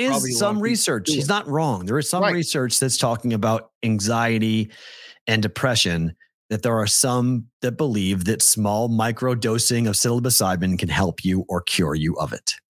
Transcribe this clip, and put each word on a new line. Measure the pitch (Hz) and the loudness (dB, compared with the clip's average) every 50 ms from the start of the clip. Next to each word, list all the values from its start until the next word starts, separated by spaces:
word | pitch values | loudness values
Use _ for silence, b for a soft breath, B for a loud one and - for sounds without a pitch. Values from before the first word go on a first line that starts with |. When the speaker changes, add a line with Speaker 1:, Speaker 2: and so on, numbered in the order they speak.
| 240 262 | 0 0
Speaker 1:
probably | 269 226 196 131 | 0 0 0 -2
Speaker 2:
is | 127 117 | -2 0
Speaker 1:
a | 202 | 0
lot | 202 | 0
Speaker 2:
some | |
Speaker 1:
of | 214 214 | 0 0
people | 208 | 0
Speaker 2:
research. | 226 240 208 - - 139 110 95 - | 0 0 0 0 0 0 -2 0 0
Speaker 1:
do | 156 | 0
Speaker 2:
He's | 135 139 | 0 0
Speaker 1:
it. | 143 | 0
Speaker 2:
not | 202 208 - - | 0 0 0 -2
wrong. | 139 156 165 147 117 92 90 | -2 0 0 0 0 -2 -2
There | 95 113 151 | -2 -2 -2
is | 139 - | 0 -2
some | - 180 196 | 0 0 2
Speaker 1:
Right. | 208 180 | 2 2
Speaker 2:
research | 175 156 - - 151 127 120 - - | 0 -2 -2 -2 -2 -2 0 0 0
that's | 135 131 - - | 0 0 0 0
talking | - 123 117 113 - 123 117 | 0 0 0 0 -2 -2 0
about | 107 101 110 110 110 - - _ _ - | 2 2 2 0 0 -2 -8 _ _ 0
anxiety | 113 110 104 98 107 117 117 117 117 113 110 110 110 110 110 107 110 B B B B B B B B B B B - | 0 0 2 0 0 0 2 2 2 2 2 2 2 2 0 0 -2 B B B B B B B B B B B 0
and | 110 110 | 0 0
depression | 104 104 - - - 131 120 107 - 92 85 82 82 82 82 b b b b _ _ _ | 0 -2 -2 0 0 0 2 2 2 0 0 0 0 -2 -4 b b b b _ _ _
that | 110 110 | -6 -2
there | - 123 117 110 | 0 0 2 2
are | 107 | 2
some | 104 - - - 127 123 123 123 123 127 120 113 - _ _ | 2 2 2 2 2 2 2 2 2 0 -2 -4 -8 _ _
that | - 123 123 - | -4 -4 -2 -2
believe | 156 139 117 104 95 92 98 95 87 | -2 0 0 0 2 2 0 0 0
that | 92 110 - | -2 0 2
small | - - - 113 104 101 104 107 117 120 | 2 2 2 2 0 0 2 0 0 2
microdosing | 117 110 110 117 113 - 127 127 127 120 113 117 110 117 - - 123 117 117 110 | 2 2 2 0 0 -2 0 0 0 0 0 0 0 0 0 0 0 2 0 0
of | 101 | 0
psilocybin | - - 123 120 123 120 127 117 - 104 95 92 87 92 92 92 87 | 0 0 2 0 0 2 2 2 2 2 2 0 0 0 0 0 0
can | - 82 | -2 -2
help | 76 - 98 90 - - - | 0 0 0 0 -2 -2 -2
you | 95 92 92 95 - | 0 0 0 -2 -2
or | 95 87 | -4 -4
cure | - - - - 90 76 73 | -4 -2 0 0 0 0 0
you | 78 76 80 - - | 0 0 -2 -2 -2
of | 78 69 - | -4 -6 -6
it. | - - - - - _ _ | -6 -6 -6 -6 -6 _ _